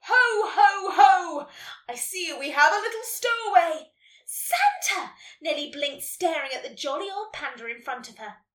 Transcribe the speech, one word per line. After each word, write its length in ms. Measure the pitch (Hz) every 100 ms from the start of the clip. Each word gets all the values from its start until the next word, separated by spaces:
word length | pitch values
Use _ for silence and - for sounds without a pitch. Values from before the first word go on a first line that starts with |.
Ho, 500 | - 494 480 427 415
ho, 380 | - 403 403 381
ho! 540 | 254 392 381 339 302 285 - - - _
I 60 |
see 380 | 247 - 381 339 269
we 120 | 277
have 220 | 285 294
a 80 | 403
little 220 | 427 453
stowaway. 880 | - - 480 466 440 381 339 311 - _ _ _
Santa! 880 | _ - - 719 807 784 - 392 - - - -
Nelly 300 | 311 294 294
blinked, 340 | 285 285 269
staring 460 | - - 349 311 269
at 80 | 349
the 120 | 269
jolly 340 | 226 285 285 392
old 220 | 392 427
panda 340 | - 294 233 233
in 140 | 233
front 280 | - 247 233
of 100 | 226
her. 160 | 220 196 _